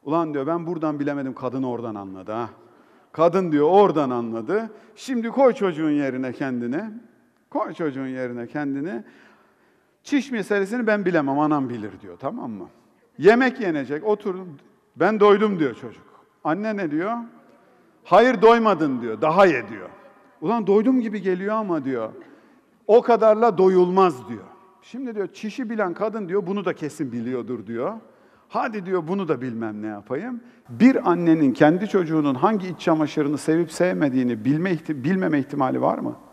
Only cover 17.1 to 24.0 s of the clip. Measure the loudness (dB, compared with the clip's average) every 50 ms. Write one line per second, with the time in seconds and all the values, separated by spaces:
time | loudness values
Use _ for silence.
17.1 | -6 -8 -10 -14 -18 -20 _ _ _ _ _ _ _ _ _ _ _ _ _ 4
18.1 | 6 6 8 6 4 6 6 6 8 8 6 2 2 2 0 -2 -2 -2 -4 -6
19.1 | -4 0 0 2 6 6 6 6 4 2 -4 -8 -12 -14 -14 -16 -18 -20 -20 -20
20.1 | _ _ _ _ _ _ -4 -2 -2 -2 0 2 2 4 4 4 2 2 0 -2
21.1 | -6 -4 -2 -2 -4 -2 -4 -4 -4 -4 -4 -4 -4 -4 -4 -4 -4 -4 -6 -8
22.1 | -10 -16 -20 -20 -20 _ _ _ _ _ _ _ _ _ _ 6 6 6 6 6
23.1 | 2 6 6 6 6 6 4 2 4 6 4 6 6 6 4 4 6 4